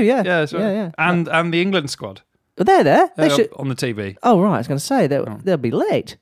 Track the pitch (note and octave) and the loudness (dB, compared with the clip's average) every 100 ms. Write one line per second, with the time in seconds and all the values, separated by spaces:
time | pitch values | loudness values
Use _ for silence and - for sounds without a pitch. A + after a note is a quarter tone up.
0 | G#3+ C4 F#3 F3 D3+ E3+ G#3+ G3 F#3 - | 4 2 0 0 0 -2 -2 -2 -6 -2
1 | D#3+ F3 E3 E3 E3+ E3+ F#3 F#3+ C#3 - | 0 0 0 0 0 0 0 -2 -4 -8
2 | G#2+ F#2+ _ _ _ - G#3+ F#4+ E3 F#3 | -12 -14 _ _ _ -2 4 4 6 4
3 | F4+ - D#4 - A3+ - C3+ B2+ C3 G#2+ | 2 0 0 2 0 -4 -6 -4 -4 -4
4 | G2 G2 A#3+ G#3 G3+ C#3 B2 C#3 - C4+ | -8 -4 2 4 4 0 -2 -6 -2 0
5 | D#3 C#3 - G#2 F#3+ E3 B2 D3 G4+ C#3+ | 0 0 -4 -6 -4 -2 -2 -2 0 -2
6 | - - | -4 -14